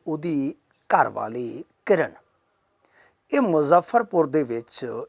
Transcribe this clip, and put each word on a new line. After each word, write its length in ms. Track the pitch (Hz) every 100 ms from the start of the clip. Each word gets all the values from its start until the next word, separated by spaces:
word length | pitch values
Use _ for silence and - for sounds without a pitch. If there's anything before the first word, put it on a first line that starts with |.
| -
ਉਹਦੀ 480 | 156 170 147 135 - _ _ -
ਘਰਵਾਲੀ 760 | 185 123 104 107 120 120 117 - _ -
ਕਿਰਨ, 260 | 185 120 - _ _ _ _ _ _ _ _ _ _ _
ਇਹ 80 | 285
ਮੁਜ਼ੱਫਰਪੁਰ 840 | 214 156 147 175 - 240 220 175 151
ਦੇ 160 | 151
ਵਿੱਚ 640 | 127 117 120 - 123 113